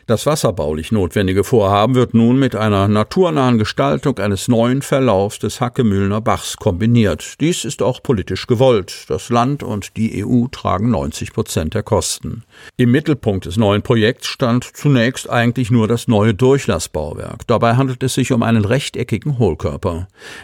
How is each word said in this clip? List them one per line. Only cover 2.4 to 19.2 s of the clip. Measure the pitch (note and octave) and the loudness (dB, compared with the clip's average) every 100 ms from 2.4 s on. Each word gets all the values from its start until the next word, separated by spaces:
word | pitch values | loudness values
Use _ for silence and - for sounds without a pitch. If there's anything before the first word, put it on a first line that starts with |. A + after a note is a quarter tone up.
| C3 G#2 | 2 0
einer | G#2+ G2+ G2 | 0 2 2
naturnahen | G#2 G#2+ - F3+ D3+ B2+ A#2 | 2 0 2 2 2 2 2
Gestaltung | G#2+ - C#3 D3 D3 A#2+ | 0 0 0 0 -2 -2
eines | G2+ F#2+ - | -2 -2 0
neuen | A#2 A#2+ C3+ | 2 2 0
Verlaufs | - C#3+ C3 F#2+ G2+ - | 0 0 2 2 0 -4
des | G#2 - | -6 -4
Hackemühlener | A#2+ - A2+ G2 G2 G#2+ | -4 0 2 2 0 0
Bachs | A2+ F#2 - - | 0 -2 -4 -4
kombiniert. | - F2 A2+ A#2+ G#2 D#2 - - | -2 0 2 4 4 0 -6 -4
Dies | C3+ B2+ | -2 -2
ist | A#2 - | -6 -2
auch | - B2 | -2 -2
politisch | - A2+ E2+ F#2 - | -2 -2 -2 -6 -2
gewollt. | A2+ C3 A2 F2+ - - | 2 4 4 0 -12 -8
Das | A#2 - | -8 -2
Land | A#2+ B2 C#3+ | 0 0 -4
und | - G#2 - - | -6 -8 -8 -4
die | A2 C3 | -4 -4
E | G#2+ | 0
U | B2 B2 | 0 0
tragen | - G2 F#2 A#2 | -4 -4 -2 0
neunzig | F#2 C#2+ - - | -2 -4 -8 -8
Prozent | - A2 - D#2+ | -6 -4 -4 -4
der | G#2 | -4
Kosten. | - G2+ - - - - - - - - | -2 -2 -2 -6 -10 -12 -16 -20 -14 0
Im | B2 | 2
Mittelpunkt | C3 D#3 C#3+ A#2 G2 - | 2 0 -2 -2 -4 -4
des | F#2 | 0
neuen | G#2+ G#2 | 2 2
Projekts | - A#2+ G#2+ C3 - | 2 2 2 0 -8
stand | - B2 A#2+ - - | -4 0 0 -4 -4
zunächst | D3 C3 A#2 - - | 2 2 2 -2 -4
eigentlich | A#2+ A#2 A#2 A2+ | 0 0 0 0
nur | A#2+ G#2+ | 2 2
das | A#2 - | 0 0
neue | G#2+ A2 | 2 2
Durchlassbauwerk. | G2 B2+ C#3 - E2+ - D#2 D2+ G2 E2 D#2+ - | 2 2 2 0 -4 -4 -8 -8 -8 -12 -10 -2
Dabei | A2 A#2 A#2+ | 2 2 2
handelt | C3+ B2 | 0 -2
es | C3 | -4
sich | - B2 | -2 0
um | A#2+ | 0
einen | A2 A#2 G2+ | 2 2 2
rechteckigen | B2+ - - A2+ G#2 | 0 -2 -8 -4 -4